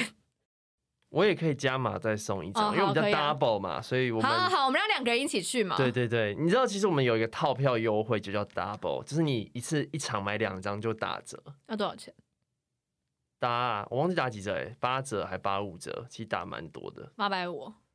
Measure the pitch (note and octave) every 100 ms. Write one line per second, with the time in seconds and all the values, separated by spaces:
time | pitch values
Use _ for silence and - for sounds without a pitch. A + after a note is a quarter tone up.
0 | - - _ _ _ _ _ _ _ _
1 | _ D3 G#3 F3 E3 C3+ C3+ C3 A#2+ G2
2 | A2+ G#2+ - G2 E2 G2+ - - - D#3+
3 | - D3+ D3 C#3+ C3+ G#2 F#2+ C#2 - B2+
4 | B2+ A2+ C4+ E4+ F4+ F4+ C4+ D4 G#4+ F4
5 | A#3+ A#3+ C#4 A3 E3 B3+ F#3 C#3+ C3 B2
6 | A#2 A#2 G#2 G2+ E3 A#3 B3 G3 G3+ D3
7 | B2+ A2+ A2+ - D#3 B2+ C3+ A#2 A2+ G#2+
8 | A2 A2 G2 G#2 G2+ - F#2 G2+ F2 C2
9 | - D3 D#3 B2 - B2 - D#3 C3+ -
10 | - G#2 G2 G#2 G#2 F#2+ G2 G#2 A2+ A2
11 | F#2 - - - - - - G#3+ G3 -
12 | - - _ _ _ _ _ _ _ _
13 | _ _ _ _ B2 A#2+ B2 G#2+ - B2
14 | E3 E3 C3 G#2+ G2 E2+ C2+ A#2+ B2 C3
15 | C3+ G2+ E2 F#2 G2+ G2 G2+ E2 - -
16 | B2 - A2+ F#2+ F2 A1+ D#2+ - G1+ -
17 | - - G3+ F#3+ F3+ D3 C3 - _